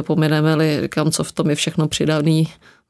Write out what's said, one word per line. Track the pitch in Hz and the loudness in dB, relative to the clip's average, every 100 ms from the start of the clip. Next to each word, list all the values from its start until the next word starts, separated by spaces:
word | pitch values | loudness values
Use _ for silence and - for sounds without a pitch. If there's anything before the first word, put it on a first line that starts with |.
pomineme-li, | 151 151 156 151 156 151 156 147 | -2 0 2 2 2 2 2 0
říkám, | 139 156 156 | -2 -2 -2
co | - | -2
v | - | -4
tom | - 151 | -2 -2
je | |
všechno | 147 165 165 156 | -2 -2 -2 -2
přidaný | - 151 156 156 160 160 - - _ | -2 -2 0 2 2 0 -4 -20 _